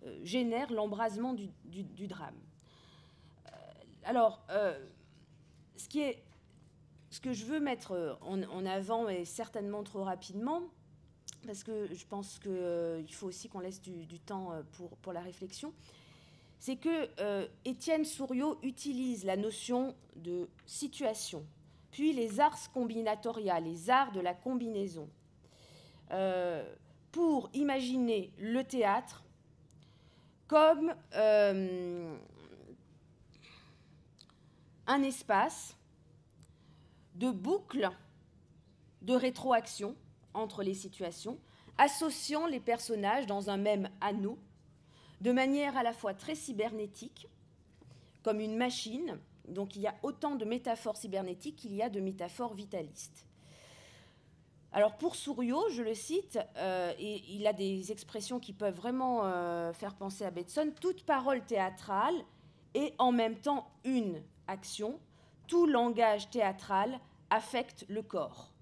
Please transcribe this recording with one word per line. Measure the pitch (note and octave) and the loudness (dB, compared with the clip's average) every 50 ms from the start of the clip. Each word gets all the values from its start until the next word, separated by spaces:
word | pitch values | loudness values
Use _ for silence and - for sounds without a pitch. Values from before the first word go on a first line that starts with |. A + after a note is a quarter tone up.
| - | -14
euh, | B2+ G2+ D2 F2+ | -14 -12 -12 -8
génère | F3 F#3+ B3+ B3 A#3 A3+ A#3 C#4 C#4+ | -2 0 0 0 2 0 -2 -2 -2
l'embrasement | A#3 G#3+ G#3+ G#3 G#3 G3+ A3+ A3+ G3 G#3 A#3 B3+ B3+ | -2 -2 -2 -2 -2 -2 -2 -2 -2 -2 -4 -4 -4
du, | A3 G3+ F#3 - - - | -4 -6 -10 -12 -16 -18
du, | - E3+ F#3 G3 | -14 -10 -10 -10
du | - - - G3 | -10 -10 -12 -10
drame. | G3 F#3 - D#3+ C#3 - A#2 - - - - - - - - - - - - - - - - - - - - - | -10 -10 -10 -12 -12 -14 -16 -20 -20 -20 -20 -20 -20 -20 -20 -20 -20 -20 -20 -20 -20 -20 -20 -20 -20 -20 -20 -20
Euh, | - - - - - - - - - - - - | -20 -20 -20 -20 -20 -20 -20 -20 -20 -20 -12 -4
alors, | - A#3 B3+ A#3 A3 G3 - - - | 0 4 6 6 6 4 2 -10 -2
euh, | F3 G3+ G#3 F#3+ D#3+ C#3 C3+ B2 - - - - - - - - - - - - - - - - _ | 0 2 2 2 0 -2 -8 -14 -18 -20 -20 -20 -20 -20 -20 -20 -20 -20 -20 -20 -20 -20 -20 -20 _
ce | - - - | -16 -16 -6
qui | - D4 | -2 -2
est, | D4 C#4 A#3+ - - - - - _ - - - - - - - - - - - - - | 0 0 -2 -6 -10 -20 -20 -20 _ -20 -20 -20 -20 -20 -20 -20 -20 -20 -20 -20 -20 -16
ce | - - | -16 -8
que | - B3+ B3 | -4 -4 -4
je | G3+ A3 | -4 -4
veux | A3+ D4 D#4 | -2 -2 0
mettre, | D4 C#4+ A#3+ A#3 - - F#3+ | 0 0 0 -2 -4 -6 -4
euh, | F3+ E3+ D3+ C3 - | -2 -2 -2 -4 -6
en, | - - F#3+ F#3+ F#3 | -8 -4 -2 -2 -2
en | - C3+ F#3 F#3+ | -2 -4 -4 -2
avant, | F#3+ F#3 F#3+ G3 F#3+ A3+ A3+ A#3 G#3+ | -2 -2 -2 -2 0 0 0 0 0
et | F#3+ F3+ F3 | -2 -2 -4
certainement | E3+ - - A3+ G#3+ - A3 G3+ G3+ G3+ G#3 G#3 | -6 -6 -8 -8 -6 -6 -6 -4 -4 -4 -6 -8
trop | G3+ - G3 F#3+ | -8 -6 -4 -2
rapidement, | F#3+ F#3 F#3 - - F#3 G3+ A3 C4 D#4 F4 F4 E4+ - - - - - - - - - _ _ - - - - | -2 -4 -6 -6 -10 -8 -4 -2 -2 -2 -2 -4 -6 -12 -20 -20 -20 -20 -20 -20 -20 -20 _ _ -16 -16 -14 -12
parce | A3 G#3 G3 - | -12 -12 -10 -8
que | - A3 G#3+ G#3 E3+ E3 | -8 -6 -4 -4 -6 -8
je | F3 - | -10 -12
pense | - G#3 G3+ G3+ G3 - - | -10 -10 -10 -8 -10 -14 -12
que, | - G3+ | -8 -6
euh, | F#3+ F#3 F3+ F3 F3 E3+ E3+ E3+ E3 E3 D#3 | -4 -4 -2 -2 -2 -2 -2 -2 -4 -6 -8
il | D#3+ - | -10 -12
faut | - G#3 | -10 -10
aussi | F#3+ F3+ - - A#3 | -10 -10 -10 -14 -12
qu'on | - G3 | -10 -10
laisse | F3+ F#3 F#3+ G3 | -8 -8 -10 -12
du, | - F#3 F#3 E3+ E3 | -14 -14 -12 -12 -12
du | D#3 E3+ E3 | -14 -16 -18
temps, | - - G#3 F#3+ F#3+ F3+ E3+ | -12 -10 -8 -8 -6 -6 -8
euh, | D#3+ D3+ D3+ - | -8 -10 -12 -14
pour, | - F3+ E3+ - - | -16 -16 -16 -16 -14
pour | - F#3+ F3+ | -12 -8 -8
la | E3+ F3 | -8 -8
réflexion, | F#3 F3+ - F#3+ F#3+ F#3+ - - D4+ D#4+ - - - - - - - - - - - - - - - - - | -10 -12 -12 -12 -12 -10 -10 -10 -10 -12 -14 -20 -20 -20 -20 -20 -20 -20 -20 -20 -20 -20 -20 -20 -20 -20 -12
c'est | - - C4 | -6 -6 -6
que, | B3 - D#4+ E4 D#4+ C#4+ - - - | -2 0 0 2 2 0 -2 -2 -4
euh, | F#3+ G#3 G3+ G3 F#3 - - - - | -2 0 0 0 -2 -4 -8 -8 -6
Étienne | B3+ C4 B3+ - D#4+ D#4+ D#4 D#4 | -6 -6 -4 0 2 2 2 2
Souriau | D#4 - - C4+ B3+ C4 B3 C#4 D#4 D4 - - | 0 -2 -6 -4 -2 0 0 2 0 0 0 -4
utilise | C4 B3+ - - C#4+ C#4 B3 C4 B3+ A#3+ G#3+ F#3 | -6 -6 -4 -6 -4 -2 -2 0 -2 -2 -2 0
la | F#3+ F#3+ | 0 0
notion | F#3+ G3+ A3 G#3+ - - - B3 B3 C4 C4+ - - - - - | 0 0 -2 -4 -6 -2 0 2 2 2 0 -4 -10 -18 -20 -20
de | - E3 F3 F3 F3 F3 - - - - | -12 -8 -6 -4 -4 -4 -6 -10 -20 -20
situation | - - - D4 C#4+ - - D4+ A3+ A3 G#3+ - - - D#3 D3+ D3+ - - - - - - - - - | -12 -8 -6 -6 -6 -6 -2 -2 -2 -2 -2 -6 -8 -8 -8 -10 -12 -18 -20 -20 -20 -20 -20 -20 -18 -6
puis | - C#4+ D#4 D#4 | 2 2 2 4
les | B3+ A#3 A3+ G3+ A3 | 4 0 0 4 4
arts | D4 D4+ - - - - - | 4 4 4 2 -12 -8 -2
combinatoriales, | C4 B3 A#3 A3+ A3+ A3+ G#3+ G#3+ G#3+ G#3+ A#3 A3+ A3+ A3 F#3+ F3+ E3+ E3 | -2 -2 0 0 0 0 0 -2 0 -2 -4 -4 -2 0 2 2 2 0
les | E3 E3+ E3+ E3 F#3+ | -2 -6 -6 2 4
arts | B3+ C4 C#4 B3 | 6 6 6 4
de | G3+ F#3+ | 0 -2
la | F3+ F3+ F3+ | 0 0 -2
combinaison, | F3+ - B3+ C4 B3 A#3+ A3+ A3 G3+ G3 F#3+ E3 E3 D3 D3+ - - - - - - - - - - - - - - - - - - - - | -2 -4 -2 -2 -2 -2 -2 -2 -2 -4 -4 -4 -8 -12 -12 -16 -20 -20 -20 -20 -20 -20 -20 -20 -20 -20 -20 -20 -20 -20 -20 -20 -20 -10 -4
euh, | - F#3 F#3+ F#3+ F#3 F#3 F3+ F3+ E3+ D#3 A#2 D#2 - - - - - - - - - | -2 0 2 2 2 2 2 0 0 -2 -4 -8 -10 -18 -20 -20 -20 -20 -20 -8 0
pour | D#4 F4 E4 D4+ C4 A#3 - - | 2 4 4 4 4 2 0 -2
imaginer | C4 D4 C#4+ C4 C4+ B3+ B3 B3+ C4 B3 A#3 A3+ G#3 F#3 F#3+ - | 0 2 4 4 2 2 2 2 2 4 4 2 2 0 -4 -8
le | - G3 A3 A#3 B3+ C4 | -8 -4 0 0 0 0
théâtre | C4 - B3+ A3 G3+ G3 A#3 - - - - - - - _ - - - - - - - - - - - - - - - - - - - _ - - | 0 0 2 4 4 4 4 2 -4 -14 -16 -18 -20 -20 _ -20 -20 -20 -20 -20 -20 -20 -20 -20 -20 -20 -20 -20 -20 -20 -20 -20 -20 -20 _ -4 6
comme, | D4 D4+ D#4 D#4 E4 C#4+ D4+ E4+ D#4+ - - - - | 8 10 10 10 8 8 4 0 -2 -4 -10 -6 0
euh, | F#3 G#3+ G#3+ G#3+ G#3 G#3 G3+ G3 F#3+ F#3+ F#3 F3+ F3+ F3+ F3 F3 F3 E3+ E3 D#3 B2 - - - - D#2 - - - - - - - - - - - - - - - - - - - - - - - - - - - - - - - - - - - - - - - - - - - - - - - - - | 4 6 8 8 8 8 6 4 2 0 0 -2 -2 -4 -4 -4 -6 -6 -6 -8 -10 -12 -16 -20 -20 -20 -20 -20 -20 -20 -20 -20 -20 -20 -20 -20 -20 -20 -20 -20 -20 -20 -20 -20 -20 -20 -20 -20 -20 -20 -20 -20 -20 -20 -20 -20 -20 -20 -20 -20 -20 -20 -20 -20 -20 -20 -20 -20 -20 -20 -20 -20 -12 0 2
un | B3+ C#4 C4+ | 4 4 4
espace | C4+ B3+ - - - G#3+ G3 A3+ D#4 - - - - - - - - - _ - - - - - _ - - - - - - - - - - - - - - - - - | 2 0 -4 0 4 6 6 6 4 2 -4 -12 -14 -16 -20 -20 -20 -20 _ -20 -20 -20 -20 -20 _ -20 -20 -20 -20 -20 -20 -20 -20 -20 -20 -20 -20 -20 -20 -20 -20 -6
de | F3 G#3+ B3+ | -2 0 0
boucle | A#3 F#3+ F3 A#3+ F4+ G4+ G4 - - C4+ G#3 F#3 F3+ - - - - - - - - - - _ - - - - - - - - - - - | 0 0 0 0 0 0 0 -2 -2 0 0 0 -2 -4 -18 -20 -20 -20 -20 -20 -20 -20 -20 _ -20 -20 -20 -20 -20 -20 -20 -20 -20 -12 -2
de | F#3 B3+ | 2 2
rétroaction | B3+ B3 B3+ B3+ - - C4 B3 A3+ - - - - G3 G3+ C4+ - - - - - - - - | 4 4 2 0 0 2 4 4 4 4 0 -8 -6 -6 -6 -6 -10 -16 -20 -20 -20 -20 -10 -6
entre | G3+ A3 G#3+ G#3+ - G3 | -4 -4 -4 -4 -2 -2
les | F#3+ G3 | -2 -2
situations, | F#3+ F#3+ G3 - - F#3+ E3+ E3+ - - G#3 B3+ D#4+ - - - - - - - - | -2 -6 -12 -8 -6 -8 -6 -6 -8 -8 -8 -8 -10 -12 -20 -20 -20 -20 -14 6 6
associant | C4+ D4 C#4+ - E4 D#4+ C4 - - - C#4+ D4+ D#4+ E4+ | 6 6 6 2 -2 -2 -2 -2 -4 -2 0 0 0 0
les | C#4+ B3 | -2 -2
personnages | - - A#3 A#3 - - A#3 G#3+ G3+ G3 A3 C4+ C4+ | 2 2 0 0 2 -2 -2 0 2 2 2 2 0
dans | G3 G3+ G3+ G3 G3 | 0 -2 -2 -2 -2
un | G3 | 0
même | G3 G3+ G#3 G#3 G3+ F#3+ G3 - - | 2 4 4 4 2 2 -2 -4 -2
anneau, | - G#3 G3+ A3 F#3+ G3+ A#3+ - - - - - - - - - - - - - - - - - | -2 -2 0 0 -2 -2 -4 -6 -14 -20 -20 -20 -20 -20 -20 -20 -20 -20 -20 -20 -20 -20 -16 -2
de | F#3 A#3 | 2 4
manière | B3 B3+ C4 C4 C#4 C#4+ C#4+ C#4+ B3 | 4 6 4 4 4 2 2 0 0
à | C4 B3 | 2 0
la | A#3 A3+ | 0 0
fois | - - G#3 F#3+ | -2 -4 -4 -4
très | G3 - - D#4 | -4 -6 -6 -6
cybernétique, | D4+ - - B3 G3+ G#3+ A#3 G#3+ A3 G#3+ G3+ G3+ - A3+ - - - - - - - - - - - - - - - - - - - - - - - - | -6 -6 -8 -2 -2 -2 -2 -2 -4 -6 -6 -8 -14 -16 -16 -16 -18 -20 -20 -20 -20 -20 -20 -20 -20 -20 -20 -20 -20 -20 -20 -20 -20 -20 -20 -20 -4 0
comme | A3+ G#3+ G#3+ | 0 2 2
une | A3 G#3+ G#3+ | 0 -2 0
machine. | A3+ B3 B3+ B3 - - A3 G#3+ C4 F4 D#4+ F#3+ - - _ - - - | 2 2 0 0 -2 -6 -6 -4 -4 -4 -4 -6 -8 -12 _ -20 -20 -16
Donc | - E3 F#3+ G3+ G3 G3 | -10 -6 -6 -6 -6 -6
il | G3+ G3 | -2 -2
y | |
a | G#3 - - - | -2 -2 -2 -6
autant | C#4 C#4 - - D4 C#4+ | -6 -4 -2 -4 -2 -2
de | C4 A3 | -2 -2
métaphores | G#3 A3+ B3 B3 B3+ A3+ A3 - A3+ G#3+ | -2 -2 -2 0 -2 -2 -2 -2 -4 -4
cybernétiques | - - G#3+ F#3+ F#3+ F#3+ F#3 F3+ F#3 - D4 D4+ | -4 -6 -4 -4 -2 -2 -2 -6 -6 -8 -12 -12
qu'il | - - A3+ G3 | -10 -10 -8 -2
y | G3 G#3+ | -2 -2
a | A#3+ | 0
de | G3+ G3+ | 0 -2
métaphores | F#3+ F#3+ F#3+ F#3+ F3 F3 - - B3 A#3+ A3 | -2 -2 -4 -4 -8 -8 -6 -6 -6 -6 -6
vitalistes. | F#3+ G#3 G3+ - F#3 D#3+ D3 - - - - - - - - - - - - - - - - - - - - - - - - - - _ - - - - - _ - - - - | -8 -12 -8 -6 -6 -6 -6 -10 -14 -14 -14 -16 -20 -20 -20 -20 -20 -20 -20 -20 -20 -20 -20 -20 -20 -20 -20 -20 -20 -20 -20 -20 -20 _ -20 -20 -20 -20 -20 _ -20 -20 -4 2
Alors | - - D#4+ D#4 | 4 4 4 4
pour | - D4+ F4 - | 0 -2 -2 -2
Souriau, | - - C#4 C#4+ G#3 B3+ A#3 B3 D4+ G#4 A4+ | -2 -6 -6 -4 -2 0 0 2 2 0 0
je | D#4 A#3 A#3+ | 0 -2 -2
le | A3 A3+ | -2 -4
cite, | G3+ - - D#4 F#4 F#4+ - - A#3 F#3+ - - | -4 -4 -2 -2 -2 -2 -2 -4 -6 -6 -4 -6
euh, | - E3+ F#3+ F#3 F#3 F3+ F3 - - | -4 -2 -2 0 0 0 -2 -2 -4
et | - G#3 G#3 G3 - C#3+ | -6 -6 -6 -8 -8 -10
il | F#3 G#3 G#3 | -8 0 2
a | G#3+ G#3+ | 2 2
des | F3+ G3 F#3+ G3 F#3+ F#3 F#3+ G#3+ | 2 0 0 0 -2 -2 -6 -8
expressions | G3+ - - - A3 G3+ - B3 B3 | -8 -8 -10 -8 -8 -6 -4 -6 -6
qui | A#3+ - G3 | -6 -8 -8
peuvent | G3 G#3 G3+ F#3 | -2 -2 -2 -2
vraiment, | F3 F#3 A#3+ B3 C4 C4 B3+ B3 A#3 G#3 | -2 -4 -2 -2 0 0 2 2 2 2
euh, | F#3+ F#3 F3 F3 F3 E3+ E3+ E3+ E3+ E3+ | 2 2 0 0 0 0 0 -2 -2 -4
faire | - - G3+ G3 | -4 -8 -10 -8
penser | - G3 G3 F#3+ - G#3 | -8 -8 -8 -6 -4 -6
à | F#3 | -6
Bateson, « | F3 F3 F3+ E3+ - D4+ D#4 D4+ D4+ - | -4 -6 -8 -4 -2 0 0 0 -2 -2
Toute | - F#4 F4+ F#4 - | -2 -2 -2 -2 0
parole | - D4+ C4+ B3+ C4+ C4+ B3+ G3 | 2 2 2 4 2 2 0 0
théâtrale | - A#3 G3+ F#3+ F#3 F#3+ - - - G3 G3 G#3+ C#4 F4+ E4 - - - - - - - - - - - | 0 0 2 2 0 -2 -6 -6 -2 2 2 4 4 2 0 -4 -8 -18 -20 -20 -20 -20 -20 -20 -4 0
est | A#3+ C#4+ D4 - - | 0 0 0 2 4
en | B3+ B3+ B3 | 4 6 6
même | A#3+ A3+ A3 A3+ | 6 4 2 0
temps | A3+ - D4 C#4+ - - - - - _ | 0 0 0 0 0 -2 -6 -18 -8 _
une | B3 C4 B3 A3+ G3 E3+ D#3 D3+ - - - - | 0 2 2 2 0 -2 -4 -8 -14 -20 -16 -8
action, | - F#3+ G3 - - - - G#3 G#3+ C#4 D#4+ - - - - - - - - - | -8 -8 -8 -8 -10 -6 -4 -4 -4 -4 -6 -12 -20 -20 -20 -20 -20 -20 -20 -8
tout | - E4 F4 F4 | 2 6 8 8
langage | D4+ C#4+ B3 A#3+ A#3+ A#3 G#3 A#3 A3 G#3+ G#3 G3 - | 8 8 8 6 6 6 6 6 6 6 4 0 -4
théâtral | - B3 G#3+ G3 F#3+ F#3+ - - G3+ F#3+ G3+ A#3 C4 B3 - - - - - - | 0 2 2 2 2 -2 -2 2 4 4 4 2 0 -6 -12 -16 -20 -20 0 2
affecte | - A3+ A3 - - B3 A#3 - - - - - | 2 2 4 2 -2 -2 -2 -2 -6 -18 -12 -6
le | G3+ G#3+ G#3+ | -6 -6 -6
corps. » | G#3 - F#3 D3+ - - - - - - - | -4 -2 -2 -2 -2 -6 -14 -18 -20 -20 -20